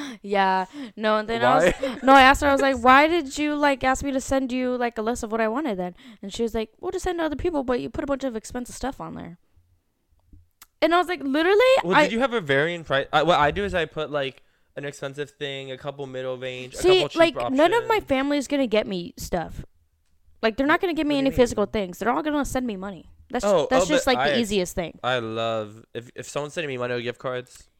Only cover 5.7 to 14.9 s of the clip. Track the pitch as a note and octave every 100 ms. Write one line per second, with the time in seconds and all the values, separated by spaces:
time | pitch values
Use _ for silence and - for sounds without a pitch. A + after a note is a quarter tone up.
5.7 | F#3 F3+ - B3 G3+ G3 - A3+ A3 A3
6.7 | _ F4+ F#4+ F#4 E4+ D#4 C#4+ F4+ D4 B3+
7.7 | B3 C#4 - C#4+ C4+ C4+ A3 - B3+ B3
8.7 | - B3+ C4+ E3 E3 F3 E3+ _ _ _
9.7 | _ _ _ _ _ _ - _ _ -
10.7 | _ D#4+ F4 E4 E4 C4+ C#4+ F4 G#4 B4+
11.7 | C5+ E3+ C#4+ D4 A3+ B3+ A#3 D3 C#3 D#3+
12.7 | F3 D3+ C#3 - D#3 D#3 D3 D3 E3 G3+
13.7 | F3+ D#3 D#3 C#3+ C#3+ C3+ - _ _ _
14.7 | C#3 C#3+